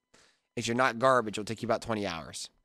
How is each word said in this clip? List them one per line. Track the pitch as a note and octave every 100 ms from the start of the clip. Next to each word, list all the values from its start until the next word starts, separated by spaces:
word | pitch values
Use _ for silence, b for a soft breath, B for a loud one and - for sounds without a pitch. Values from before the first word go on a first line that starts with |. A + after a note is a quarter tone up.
| _ b b b b
if | - A2+
you're |
not | A#2+ C3 A2+
garbage, | C3 B2+ G#2+ G2+
it'll |
take | G#2 A2
you | A2+
about | A2+
twenty | - A2 G2
hours. | E2 C#2+ - - _